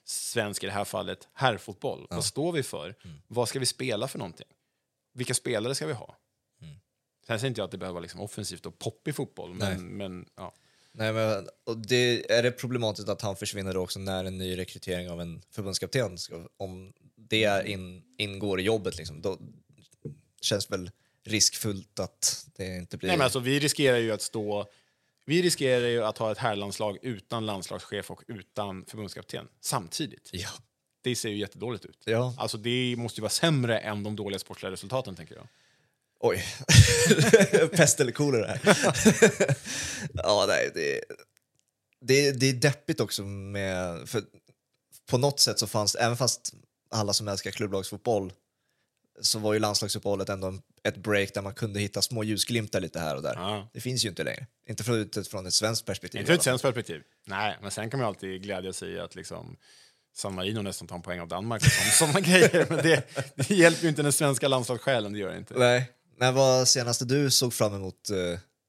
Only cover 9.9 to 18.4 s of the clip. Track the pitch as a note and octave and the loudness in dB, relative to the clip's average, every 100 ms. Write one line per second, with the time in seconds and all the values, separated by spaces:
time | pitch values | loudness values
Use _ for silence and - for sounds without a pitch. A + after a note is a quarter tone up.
9.9 | G2 G2 F2+ - - F2+ _ _ _ _ | -10 -10 -12 -16 -16 -18 _ _ _ _
10.9 | - A2 A2 A2 G2+ F2+ - - A#2 G#2+ | -4 -2 0 0 -2 -6 -16 -10 -8 0
11.9 | B2 B2 A#2 - A2+ A#2+ A#2+ A#2+ B2 A2 | 2 4 2 2 2 2 0 -6 -2 -2
12.9 | G2+ G2+ G2+ G#2+ F#2+ G#2+ G#2 F#2+ F#2 F2+ | -4 -6 -4 -4 -6 -6 -6 -4 -4 -4
13.9 | G2+ F#2+ F#2+ F#2 F#2 F#2 F2+ F#2 - - | -6 -6 -4 -6 -6 -6 -6 -8 -10 -6
14.9 | F2+ F2+ E2+ E2+ E2 - - G2 F#2 F#2 | -6 -6 -8 -8 -10 -14 -10 -6 -6 -4
15.9 | C3+ G#2+ F2 - E2 E2 - G2 F#2 F#2+ | -2 -2 -6 -12 -12 -16 -12 -12 -12 -16
16.9 | - _ _ G#2+ A2 G#2+ G2 G#2 G2 F2+ | -20 _ _ -2 2 2 2 -2 -8 -10
17.9 | F2+ - - G#2 F#2+ | -16 -16 -6 -6 -4